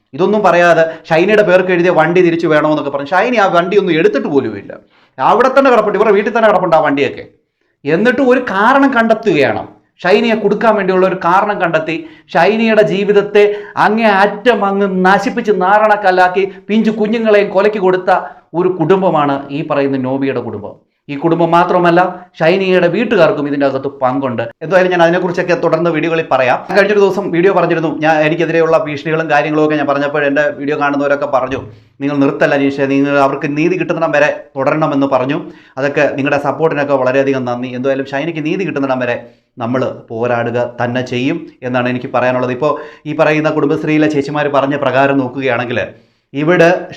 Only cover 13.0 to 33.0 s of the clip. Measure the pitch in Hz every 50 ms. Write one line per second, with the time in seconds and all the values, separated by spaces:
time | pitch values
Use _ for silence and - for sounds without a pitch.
13 | 202 196 202 202 185 - - 208 208 208 - - - - - - 156 190 208 226
14 | 233 220 196 190 196 202 202 - - 247 233 208 202 196 196 196 202 196 190 185
15 | 185 185 196 196 196 254 - 240 - 208 202 185 180 185 208 214 214 214 208 208
16 | 202 190 185 185 180 180 180 196 185 190 - - - - 202 226 214 220 208 -
17 | 214 208 226 233 226 220 208 208 202 185 - 185 202 214 208 214 185 185 185 180
18 | 180 190 185 170 - - - - _ _ - 160 180 180 180 165 160 - 190 190
19 | 185 180 156 151 147 143 139 139 - - 139 147 160 156 151 143 139 139 139 131
20 | 127 127 131 135 139 135 127 123 117 113 104 101 101 95 - - _ _ _ _
21 | _ - 143 139 147 170 160 170 175 165 170 170 180 175 - 180 170 175 170 175
22 | 180 185 - - - - _ - 170 160 180 196 190 185 185 180 170 175 170 202
23 | 240 214 - 190 160 151 143 147 143 143 143 143 139 139 135 135 - 139 135 -
24 | 131 127 131 139 135 127 117 113 117 - - _ 160 156 196 180 170 185 180 175
25 | 170 165 170 185 175 190 175 185 175 170 175 170 170 160 160 160 170 170 165 151
26 | 151 165 165 160 160 160 143 131 131 123 139 185 - - 180 202 196 196 214 202
27 | 202 190 180 180 185 - 170 165 170 196 190 180 165 165 165 160 160 160 143 -
28 | 147 151 160 151 156 151 165 156 165 160 160 165 165 160 160 156 - 147 147 135
29 | - 165 156 160 160 156 147 143 151 156 151 156 156 156 151 151 143 139 139 139
30 | 143 143 143 151 147 143 139 147 147 147 143 143 143 139 151 143 143 143 143 139
31 | 143 143 143 143 147 139 139 127 127 127 135 123 104 - - - _ _ _ _
32 | 139 143 147 143 139 139 - - 170 147 147 143 139 139 139 143 139 135 139 139